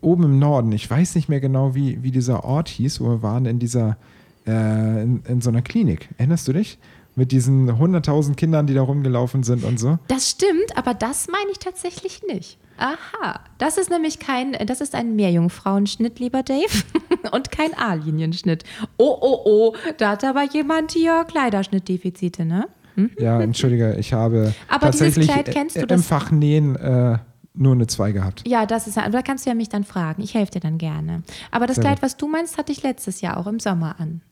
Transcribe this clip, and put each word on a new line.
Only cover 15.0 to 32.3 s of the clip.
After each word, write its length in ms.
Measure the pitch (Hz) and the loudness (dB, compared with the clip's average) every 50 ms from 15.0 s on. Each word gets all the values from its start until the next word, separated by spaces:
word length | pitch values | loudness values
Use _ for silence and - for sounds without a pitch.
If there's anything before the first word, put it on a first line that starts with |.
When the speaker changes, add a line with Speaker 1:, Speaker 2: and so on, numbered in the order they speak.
| 240 233 220 | -4 -2 0
Speaker 2:
Meerjungfrauenschnitt, 1040 | 214 208 180 175 170 170 175 - - - 196 196 202 202 202 - - 226 240 233 - | 2 2 4 4 4 2 2 -2 -2 -4 0 0 2 0 0 0 -2 -4 -4 -4 -6
lieber 240 | 247 247 247 262 | -6 -4 -2 -4
Dave, 400 | 262 - 269 277 349 427 - 208 - - - | -2 0 0 0 0 0 0 -2 -2 -2 -4
<laughs> 360 | - - - 359 339 - 330 | -6 -2 -2 -4 -4 -2 -4
und 180 | - 247 269 - | -4 -4 -4 -4
kein 240 | - - 311 320 320 | -4 -2 -2 -2 -2
A-Linienschnitt. 880 | - 247 226 180 160 151 160 151 156 160 160 170 180 - 185 160 165 - - - - 220 - - | -4 -2 -2 -2 -2 -2 -2 -2 -2 -2 -2 -4 -2 -2 -2 -2 -2 -4 -14 -12 -12 -12 -12 0
Oh, 180 | _ 226 294 262 - | _ 4 4 4 2
oh, 200 | - 262 262 - - | 2 0 0 2 4
oh, 300 | 214 214 214 226 226 220 - - 330 311 - | 4 6 6 6 4 2 0 -6 -8 -2 0
da 140 | 226 208 | 0 0
hat 120 | 208 202 - | 0 0 -2
aber 180 | 269 262 277 285 | -2 0 0 -2
jemand 480 | 277 - 302 302 277 320 320 320 311 | 0 -2 -2 -2 0 0 -2 -2 -2
hier 320 | - 339 330 330 330 330 330 330 | 0 0 2 4 2 2 0 -2
Kleiderschnittdefizite, 1160 | - 311 269 240 202 196 196 - - 190 180 - 185 180 - 185 180 - 185 180 175 - 170 | -2 -2 0 0 0 0 -2 0 -2 -4 -2 -2 -4 -4 -4 -6 -6 -4 -6 -6 -4 -4 -4
ne? 200 | 160 165 190 247 - - _ _ - _ | -2 0 -2 -2 -4 -8 _ _ -8 _
Mhm. 140 | - 196 240 - - | 0 0 0 0 -2
Speaker 1:
Ja, 220 | 117 117 117 117 | 0 2 2 2
entschuldige, 560 | 113 110 120 - - 127 120 117 117 110 104 104 | 2 0 0 2 2 2 4 4 2 2 0 -2
ich 140 | 110 - 120 | -2 -2 0
habe 400 | 113 113 117 113 113 110 107 104 - - - | 0 2 2 4 4 2 2 0 -4 -4 -2
Speaker 2:
Aber 180 | - 285 - - | 0 2 4 2
dieses 100 | - 302 | 4 4
Speaker 1:
tatsächlich 280 | - - 147 160 156 156 | 4 4 6 4 4 4
Speaker 2:
Kleid 200 | 285 285 285 - | 4 2 0 0
kennst 260 | - 294 285 330 - | -2 -2 -4 -2 -4
du, 40 | - | -4
Speaker 1:
im 80 | - 233 | 0 2
Speaker 2:
das 180 | 185 175 170 | 2 2 4
Speaker 1:
Fach 240 | - 170 143 - - | 2 0 0 0 2
Nähen, 460 | 160 151 147 147 147 156 151 143 131 | 2 2 4 4 4 4 4 2 0
äh, 420 | - - 139 127 123 123 120 117 110 - - _ _ - _ _ | 0 0 2 2 4 4 4 2 0 -2 -6 _ _ -20 _ _
nur 200 | - 135 135 127 | 2 4 4 6
eine 120 | 123 117 110 | 4 2 0
zwei 240 | - - 101 104 | 0 -2 0 0
gehabt. 300 | 104 98 95 95 - - - 240 | 0 0 -2 -2 -4 -6 -4 0
Speaker 2:
Ja, 160 | 247 233 220 | 0 0 2
das 220 | 208 226 226 - | 0 -2 -4 -4
ist, 100 | 214 202 | -2 -4
aber 140 | 226 208 214 | -2 -2 0
da 120 | 208 254 | -2 -2
kannst 220 | 254 - 277 254 - | -2 -2 -6 -4 -2
du 60 | 269 | -2
ja 40 | 240 | -2
mich 140 | 226 226 208 | -2 -2 -2
dann 160 | - 208 202 | -4 -4 -4
fragen. 380 | - - 190 170 156 160 - | -4 -4 -4 -2 -2 -4 -6
Ich 100 | 214 - - | -8 -4 -2
helfe 180 | 226 202 - | -2 -2 0
dir 80 | - 180 | -2 -4
dann 180 | 165 156 160 160 | -4 -2 -4 -2
gerne. 440 | 165 156 151 156 156 160 170 170 165 - - - - - | -4 -4 -4 -4 -4 -4 -6 -6 -8 -10 -16 -18 -16 -4
Aber 160 | - 233 240 | -2 -2 0
das 100 | 240 262 | 0 0
Speaker 1:
Sehr 80 | - 117 | 2 2
Speaker 2:
Kleid, 120 | 277 285 | 2 2
Speaker 1:
gut. 80 | 277 - | 0 -2
Speaker 2:
was 120 | 262 - | -4 -4
du 100 | - - | -4 -6
meinst, 300 | 294 | -4